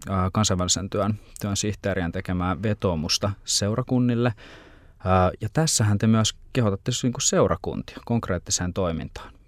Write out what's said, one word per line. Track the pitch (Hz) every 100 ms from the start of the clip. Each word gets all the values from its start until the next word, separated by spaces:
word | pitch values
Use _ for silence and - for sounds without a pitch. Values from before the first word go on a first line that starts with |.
| -
ää, | 95 92
kansainvälisen | 104 107 92 90 - 95
työn, | 104 101 107 - -
työn | 104 101
sihteerien | 104 104 101 95 85
tekemää | 92 95 90 90 85
vetoomusta | 107 104 98 82 76 - 101 101 -
seurakunnille. | - 101 113 123 127 123 117 120 107 - - - - - - 92
Ää, | 92 92 76
ja | 107
tässähän | - 160 - 107 101
te | 110
myös | 110 107 - -
kehotatte | 131 110 98 -
siis | 123
niinku | 131 120
seurakuntia | - 190 107 - - - - - -
konkreettiseen | 117 - 87 - - 90
toimintaan. | 92 90 80 - - - -